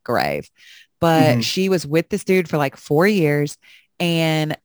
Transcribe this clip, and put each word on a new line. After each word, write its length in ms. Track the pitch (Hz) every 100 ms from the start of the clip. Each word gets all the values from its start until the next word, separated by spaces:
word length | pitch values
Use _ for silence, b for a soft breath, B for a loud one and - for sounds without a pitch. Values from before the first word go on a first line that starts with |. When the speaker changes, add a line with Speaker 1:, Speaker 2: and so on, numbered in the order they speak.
Speaker 1:
grave. 440 | - 117 71 71 - _ B B B -
But 320 | 170 160 156
Speaker 2:
Mm-hmm. 80 | 120
Speaker 1:
she 280 | 113 - 190
was 180 | 180 143
with 220 | 160 170
this 140 | 208
dude 240 | - 185 165
for, 80 | 156
like, 180 | 139 -
four 300 | - 151 196
years, 500 | 208 151 147 147 - b b b -
and 580 | 170 165 160 156 156 -